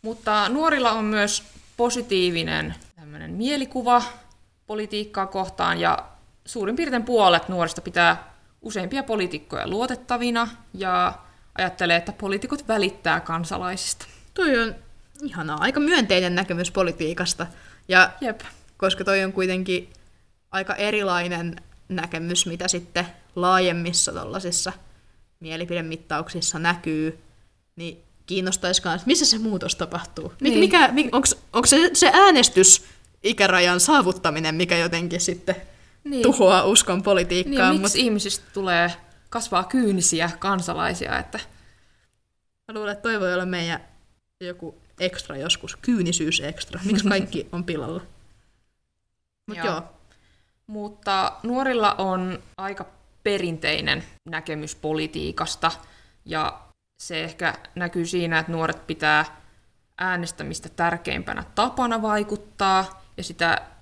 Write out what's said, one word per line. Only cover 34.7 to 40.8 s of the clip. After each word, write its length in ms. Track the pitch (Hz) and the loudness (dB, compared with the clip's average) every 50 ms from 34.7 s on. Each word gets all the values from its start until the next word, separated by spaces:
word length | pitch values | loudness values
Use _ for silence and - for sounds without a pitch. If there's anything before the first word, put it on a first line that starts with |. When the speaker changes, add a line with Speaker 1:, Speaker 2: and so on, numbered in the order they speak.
| 180 170 | 2 2
Speaker 2:
jotenkin 420 | 170 170 170 165 175 170 160 175 | 2 0 0 -2 -2 -2 -4 -2
sitten 360 | - - 175 175 - - 180 - - - - - - _ _ _ _ | -2 -4 -4 -4 -4 -4 -4 -4 -6 -18 -20 -20 -20 _ _ _ _
Speaker 1:
Niin. 180 | 294 285 254 | -6 -2 2
Speaker 2:
tuhoaa 420 | 226 254 262 - 208 185 190 185 - | 4 4 6 6 6 6 6 6 4
uskon 300 | 190 214 226 - - 180 | 4 4 4 4 2 -2
Speaker 1:
Niin, 60 | 185 185 | 0 2
Speaker 2:
politiikkaan, 720 | 208 202 185 175 175 175 180 180 - 277 262 190 185 190 | 2 2 2 2 0 -2 -2 -2 -2 2 2 4 4 4
Speaker 1:
miksi 220 | 196 190 208 - - | 2 0 0 0 2
Speaker 2:
mut 60 | 254 | 0
Speaker 1:
ihmisistä 400 | 240 214 208 - 202 - - - - | 0 0 0 -2 -4 -6 -6 -8 -10
tulee, 400 | - 202 190 185 175 170 170 175 175 - - - - - _ _ | -8 -6 -2 0 2 2 2 0 -2 -8 -16 -20 -20 -20 _ _
kasvaa 340 | - 233 220 - 196 175 - | -8 -6 -6 -2 -2 -2 -2
kyynisiä 680 | - - 262 247 208 196 185 170 - - 160 160 175 165 - | 0 0 2 2 2 2 2 2 0 0 0 -2 -2 -4 -4
kansalaisia, 800 | - 196 196 185 170 175 170 160 | -2 -2 0 0 -2 -4 -4 -2